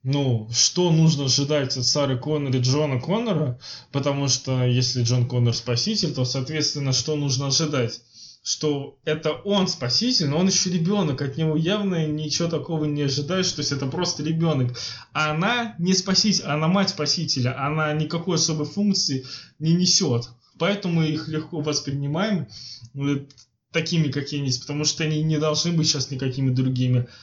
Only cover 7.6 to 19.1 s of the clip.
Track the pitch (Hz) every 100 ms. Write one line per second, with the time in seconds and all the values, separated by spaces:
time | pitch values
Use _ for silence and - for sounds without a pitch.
7.6 | 156 143 113 - _ - - - - -
8.6 | 156 143 143 _ 160 160 156 151 202 202
9.6 | 185 - 123 - 240 - 147 151 190 190
10.6 | 185 175 165 208 165 127 143 160 160 151
11.6 | 165 208 196 170 156 151 151 - 170 160
12.6 | 131 160 151 147 139 131 147 185 180 -
13.6 | 147 139 135 160 175 - 151 160 165 143
14.6 | 123 - - - - 143 151 156 196 240
15.6 | 226 165 175 185 190 185 214 156 151 151
16.6 | 160 196 190 - 147 - 160 135 123 135
17.6 | 139 156 156 151 156 170 185 165 - 151
18.6 | 147 196 208 190 -